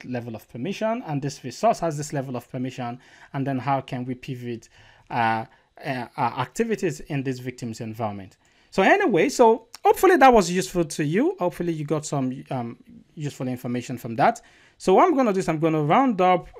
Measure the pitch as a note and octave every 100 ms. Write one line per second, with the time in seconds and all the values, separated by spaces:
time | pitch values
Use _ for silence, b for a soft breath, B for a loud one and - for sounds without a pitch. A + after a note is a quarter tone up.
0 | B2 B2 A#2+ G#2+ - A#2 D3 G3 A3 A#3
1 | G#3 C#3+ C#3+ - B2+ - A3 - E3+ D3
2 | D3 D3 C3+ B2 - C3+ B2+ C3 A#2+ B2
3 | B B B C#3 C3+ C3 B2 C#3 C3 B2+
4 | B2 B2+ - B2 A#2+ A2+ - b b b
5 | - B2+ A2+ A2+ A2+ b b - D#3 B2+
6 | A#2+ - A#2+ B2+ B2 - A3+ G#3 F3+ D3
7 | - C#3+ C3 B2 B2+ B2 A#2+ A2 A2+ A2
8 | A2 G2+ F#2 _ b b b - G3+ G4
9 | F#4+ F3+ B3 - A3+ A3+ - - G4 A4
10 | F#4+ F4 C4 A#3 E3+ F3+ - F3+ D#3+ -
11 | D3 F3+ D#4 G4+ F3+ - F3 D#3+ D3+ D#3
12 | D3+ D3 C3 C3+ D#3 C3+ A#2 B2 - A#2
13 | _ - D3 - C3 B2 B2+ B2 A#2+ A#2+
14 | B2 A2+ G3 A#3 b b b _ - G3
15 | F#4 C4+ B3 F#3+ D#3+ D#3+ D#3+ D#3 D3 G#3
16 | C4+ F#3+ F3+ F3+ -